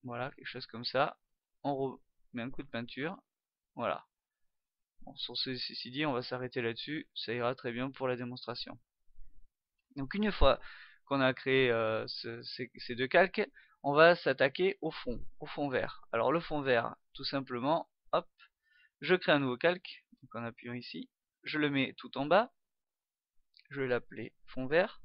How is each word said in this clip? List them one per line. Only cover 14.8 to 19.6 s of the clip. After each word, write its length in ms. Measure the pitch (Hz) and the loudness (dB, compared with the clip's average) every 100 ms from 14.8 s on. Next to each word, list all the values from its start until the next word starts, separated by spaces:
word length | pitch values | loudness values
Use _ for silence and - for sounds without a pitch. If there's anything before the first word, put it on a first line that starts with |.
au 100 | 160 | -6
fond, 340 | - - 113 - - | -6 -8 -6 -6 -8
au 60 | 147 | -10
fond 240 | - 143 | -4 0
vert. 360 | 123 - - - | 0 -2 -6 -4
Alors 200 | 113 117 | 0 2
le 80 | 156 | 2
fond 220 | 165 151 | 0 -2
vert, 340 | 135 120 117 - _ | 2 2 2 -6 _
tout 120 | - 139 | -10 -6
simplement, 640 | 143 131 123 131 165 - _ - | -6 -4 -4 0 0 -2 _ -2
hop, 160 | 175 170 _ - _ _ _ _ _ | -2 -2 _ -20 _ _ _ _ _
je 140 | 139 180 | 2 2
crée 180 | - | 6
un 60 | 151 | 4
nouveau 180 | 135 | 4
calque, 480 | 123 | 2